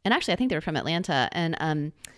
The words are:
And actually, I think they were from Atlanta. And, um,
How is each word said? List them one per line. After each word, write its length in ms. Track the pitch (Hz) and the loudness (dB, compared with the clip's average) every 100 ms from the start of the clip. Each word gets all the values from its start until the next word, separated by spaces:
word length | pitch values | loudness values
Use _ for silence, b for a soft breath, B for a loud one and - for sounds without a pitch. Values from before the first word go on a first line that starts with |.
| 196 | 0
And 80 | |
actually, 180 | 285 - | 0 2
I 40 | 185 | 0
think 100 | 254 | 2
they 80 | 156 | 0
were 60 | |
from 140 | - 151 | 0 -2
Atlanta. 500 | - 170 185 139 120 | 0 -2 2 2 2
And, 220 | - 165 165 | 0 -2 0
um, 320 | 156 151 147 - B | -2 0 -2 -8 B